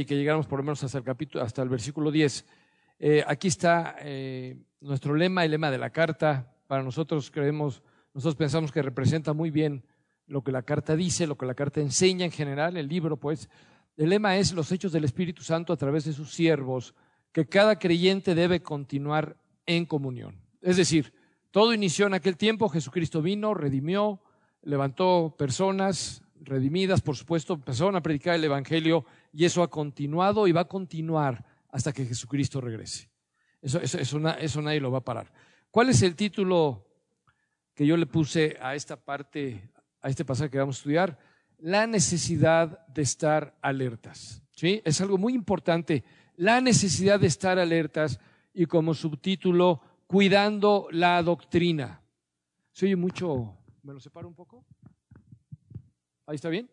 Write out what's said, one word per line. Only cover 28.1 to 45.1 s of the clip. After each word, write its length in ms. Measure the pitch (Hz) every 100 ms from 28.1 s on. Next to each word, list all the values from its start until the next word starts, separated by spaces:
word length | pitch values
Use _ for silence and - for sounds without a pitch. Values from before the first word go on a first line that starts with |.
| 147 175
el 100 | 170
Evangelio 600 | 156 139 131 160 160 165 - - _
y 140 | 151 170
eso 160 | 175
ha 80 | 170
continuado 760 | 151 147 135 143 160 190 208 202
y 60 |
va 80 | 165
a 80 | 180
continuar 760 | 190 185 160 160 160 143 117 - _ _
hasta 240 | 135 139
que 100 | 135
Jesucristo 560 | 127 120 - 143 131 139
regrese. 480 | 123 110 98 - - _ _ _ _ _
Eso, 180 | 143 151
eso, 180 | - 180
eso 220 | 143 147
na-, 120 | 156
eso 280 | - 151 147
nadie 200 | 151 151
lo 100 | 135
va 80 | 127
a 60 |
parar. 280 | 123 113 104 _ _ _ _
¿Cuál 180 | 214 254
es 140 | 240
el 120 | 190
título 720 | 156 208 190 190 180 151 113 _ _ _ _ _ _ _ _ _
que 120 | - 147
yo 100 | 170
le 80 |
puse 540 | 165 165 147 170 156 156
a 140 | 127
esta 280 | 143 - 147
parte, 680 | - 143 147 151 139 107 95 _ _ _
a 80 | 139
este 160 | 135 147
pasaje 240 | 123 151
que 80 | 135
vamos 180 | 139 135
a 40 |
estudiar? 380 | 143 151 185 143 _ _ _ _
La 300 | 160 202 226
necesidad 1000 | 220 139 170 - 165 160 165 165 160 _
de 120 | 139
estar 560 | 139 - 156 156 151 _
alertas, 800 | 139 135 127 113 - - - - _
¿sí? 320 | - 160 214
Es 160 | 170 147
algo 160 | 196